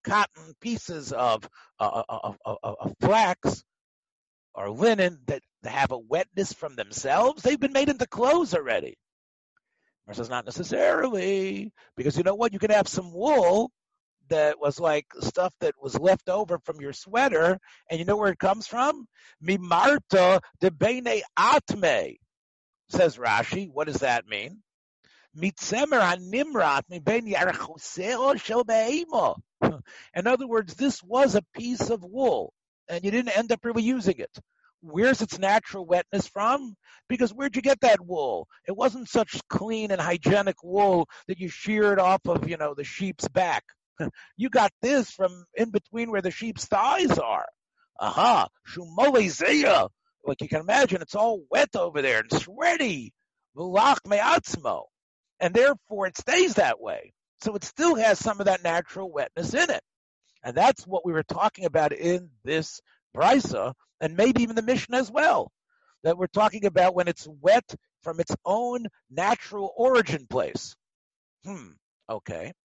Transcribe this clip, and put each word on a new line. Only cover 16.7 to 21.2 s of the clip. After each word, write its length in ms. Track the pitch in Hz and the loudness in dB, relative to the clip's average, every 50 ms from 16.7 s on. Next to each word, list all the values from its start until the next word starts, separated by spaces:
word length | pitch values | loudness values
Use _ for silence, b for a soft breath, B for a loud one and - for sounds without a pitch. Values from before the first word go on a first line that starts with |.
| 156 151 | -12 -10
your 120 | 139 143 135 | -10 -12 -12
sweater, 640 | - - 190 202 233 277 277 196 156 165 175 190 185 b b b b b b | -14 -14 -4 0 0 2 2 2 4 4 4 2 0 b b b b b b
and 100 | 170 160 | -6 -6
you 60 | 170 | -2
know 120 | 185 202 | -2 0
where 160 | 208 214 196 175 | 0 2 0 0
it 60 | - | 0
comes 280 | - 185 196 220 208 | 0 0 0 0 -4
from? 400 | - 220 240 262 294 311 285 233 _ b b b b b b 156 | -10 -4 -2 0 0 0 -4 -8 _ b b b b b b -4
Mimarta 960 | 170 196 190 180 175 170 170 202 269 294 285 - - - 190 180 180 190 180 B B B - | -2 -2 -2 0 0 2 4 4 4 4 2 0 2 4 6 6 6 6 4 B B B 0
de 100 | 180 185 | 0 0
bene 520 | 165 139 - 220 254 254 247 233 220 208 | 0 2 -2 0 0 -2 -2 -2 -2 -2